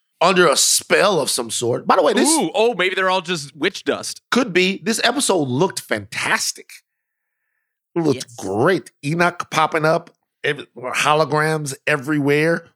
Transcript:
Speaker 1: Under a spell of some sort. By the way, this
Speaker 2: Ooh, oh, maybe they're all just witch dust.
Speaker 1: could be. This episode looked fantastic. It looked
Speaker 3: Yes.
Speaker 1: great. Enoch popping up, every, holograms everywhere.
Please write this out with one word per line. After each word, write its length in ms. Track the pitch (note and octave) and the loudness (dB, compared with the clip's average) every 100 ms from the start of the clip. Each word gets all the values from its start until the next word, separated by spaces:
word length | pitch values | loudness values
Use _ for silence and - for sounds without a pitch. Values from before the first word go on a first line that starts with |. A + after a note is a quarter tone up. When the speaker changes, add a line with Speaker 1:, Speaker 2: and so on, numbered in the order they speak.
| _ - | _ 0
Speaker 1:
Under 260 | F3 F#3 E3 | 2 4 4
a 80 | C3 | 4
spell 640 | - - - D#3+ F#3+ E3+ | 2 0 0 2 4 2
of 80 | B2 | -2
some 220 | - A#2 | -4 -6
sort. 360 | - A#2 B2+ F#3+ | -4 -4 -2 2
By 100 | - | 4
the 60 | |
way, 100 | C4+ | 4
this 160 | A3 C4+ | 4 2
Speaker 2:
Ooh, 220 | D#4+ E3 | 2 0
oh, 200 | G3+ A#3 | 2 0
maybe 200 | F3+ F#3 | 2 -2
they're 160 | F#3 F#3+ | 0 0
all 100 | F#3 | 0
just 340 | E3+ F3 C#3 D3+ | -2 -6 -6 -4
witch 260 | F3+ - | -4 -4
dust. 380 | - G2+ - - - | -4 -4 -4 -10 -2
Speaker 1:
could 220 | B3 B3+ | -2 2
be. 260 | F3 F#3 G3 | 2 2 0
This 180 | F#3 A3 | -4 -2
episode 440 | A3+ C4+ - F#3 C3+ | 0 0 0 0 0
looked 320 | B2+ F#3 - | 0 -2 -4
fantastic. 880 | - A2 G2+ - - G3 - - - - _ _ _ _ _ _ _ _ _ _ _ | -6 -6 -6 -8 -4 -2 -4 -10 -16 -20 _ _ _ _ _ _ _ _ _ _ _
It 60 | E3+ | -2
looked 240 | D#3 B2+ - | -2 -2 -6
Speaker 3:
Yes. 80 | A#2+ | -10
Speaker 1:
great. 540 | F#2+ G2+ D3+ E3+ - _ | -6 0 0 0 -4 _
Enoch 440 | C#3+ E3+ F3 - - | -6 -2 -2 -4 -6
popping 340 | D#3 D#3 E3 | -2 0 0
up, 260 | D#3 E3+ E3+ _ _ _ | 0 0 -4 _ _ _
every, 240 | C#3 D3+ - - | -6 -6 -10 -12
holograms 960 | B2 - C#3+ D3+ D3 D3+ D#3 D#3 C#3+ C3+ - | -8 -2 2 2 2 0 0 -2 -6 -6 -2
everywhere. 800 | D3+ B2+ D3+ C#3 D3 D#3+ E3 - | -2 -2 -2 2 2 2 0 -6